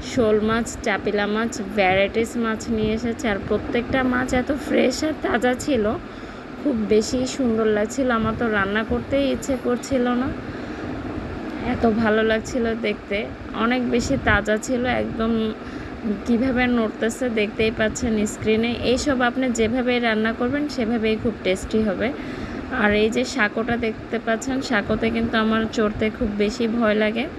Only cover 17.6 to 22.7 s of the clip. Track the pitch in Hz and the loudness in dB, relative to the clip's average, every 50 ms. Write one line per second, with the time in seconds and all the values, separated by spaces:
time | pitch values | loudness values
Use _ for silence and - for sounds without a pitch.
17.6 | 220 220 226 - 220 214 214 - - 247 220 214 208 214 - - - 214 220 214 | 0 0 2 2 0 0 0 0 -2 0 2 2 0 0 -2 -4 0 2 2 2
18.6 | 226 240 240 - - - 240 254 - 294 277 247 262 240 240 262 262 262 233 233 | 2 0 0 0 2 2 2 2 2 2 2 2 2 2 2 0 0 0 2 2
19.6 | 226 214 226 262 247 247 247 240 240 233 220 214 214 226 226 - 247 247 262 285 | 2 2 2 0 2 2 2 2 2 2 2 2 2 0 0 0 -2 0 0 0
20.6 | 294 294 - - 240 208 233 233 214 220 220 214 - 247 208 - - 185 185 185 | -2 -2 -2 -2 -2 0 0 0 2 0 0 0 0 -2 -4 -2 0 0 0 0
21.6 | - - - 220 220 214 185 185 196 233 302 - - - - - - - - - | -2 -2 0 0 2 2 0 0 -2 -2 -2 -4 -8 -8 -8 -8 -8 -8 -8 -8
22.6 | - - | -8 -6